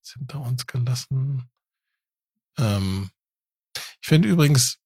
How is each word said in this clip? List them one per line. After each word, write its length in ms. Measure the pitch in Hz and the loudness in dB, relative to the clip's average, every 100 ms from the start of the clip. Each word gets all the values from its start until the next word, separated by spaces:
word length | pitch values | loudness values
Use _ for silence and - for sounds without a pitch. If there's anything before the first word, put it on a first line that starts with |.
Ist 120 | - | -20
hinter 260 | 127 131 143 | -14 -12 -10
uns 260 | 123 127 - | -6 -6 -4
gelassen. 800 | 127 120 123 - 135 135 139 123 _ _ _ _ _ _ _ _ _ _ - | -2 -2 -2 -2 -4 -2 -4 -8 _ _ _ _ _ _ _ _ _ _ -4
Ähm, 540 | 113 101 95 95 95 _ _ _ _ _ _ - - - | -2 0 -2 -4 -8 _ _ _ _ _ _ -16 -16 -16
ich 80 | - | 2
finde 200 | 156 208 | 4 4
übrigens 520 | 175 147 139 - - | 4 6 4 2 -4